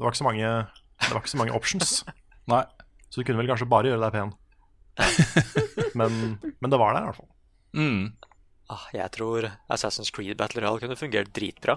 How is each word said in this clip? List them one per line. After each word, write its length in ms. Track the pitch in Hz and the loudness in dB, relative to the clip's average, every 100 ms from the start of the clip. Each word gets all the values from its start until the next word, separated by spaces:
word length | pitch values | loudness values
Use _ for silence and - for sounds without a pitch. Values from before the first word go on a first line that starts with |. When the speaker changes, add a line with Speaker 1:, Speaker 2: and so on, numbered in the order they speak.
| 120 | -2
Speaker 1:
var 60 | |
ikke 100 | - | 0
så 80 | 135 | 0
mange, 380 | 110 110 113 107 - _ _ | 0 0 0 -4 -12 _ _
det 80 | - | -2
var 80 | 113 | -2
ikke 120 | - | -4
så 40 | 143 | -2
mange 140 | 113 117 | 0 0
options. 480 | - 190 - - - - _ | -2 -2 -2 -2 -6 -16 _
Speaker 2:
<laughs> 220 | - - | -18 2
Nei. 160 | 120 - - - _ - | 2 2 -10 -20 _ -12
Speaker 1:
Så 60 | - | -6
du 60 | |
kunne 140 | 123 113 | -2 0
vel 60 | 123 | 2
kanskje 200 | 117 120 | 0 4
bare 160 | 117 123 | 4 6
gjøre 120 | 117 110 | 2 0
deg 80 | |
pen. 200 | 104 101 - _ _ _ _ - - | 0 -4 -8 _ _ _ _ -14 0
Speaker 2:
<laughs> 960 | - - - 170 - - 147 - 427 120 | 2 4 4 4 2 0 -2 -2 -2 2
Speaker 1:
Men, 420 | 113 113 113 107 311 - | 2 2 -2 -4 -10 -6
men 80 | 123 | 2
det 60 | 135 | 4
var 140 | 107 | 4
der, 80 | 135 | 4
i 40 | - | -2
hvert 80 | - | -8
fall. 140 | - _ _ _ _ | -18 _ _ _ _
Speaker 2:
Mm. 400 | 151 151 107 101 113 - _ _ _ - | -2 0 0 -2 -8 -20 _ _ _ -16
Speaker 3:
Ah, 140 | 104 - | -16 -10
jeg 180 | 104 92 | -8 -6
tror 360 | - 113 113 113 98 - | -4 -2 -2 -4 -8 -4
Assassin's 400 | 113 107 - 107 | -2 -2 -4 -6
Creed 240 | - 98 107 | -6 -8 -4
Battle 240 | 107 120 | -4 -2
Royale 180 | 104 110 | -2 -2
kunne 180 | 120 127 | -4 -8
fungert 320 | 147 107 101 | -2 -2 -2
dritbra 420 | - 98 - - | -4 -6 -2 0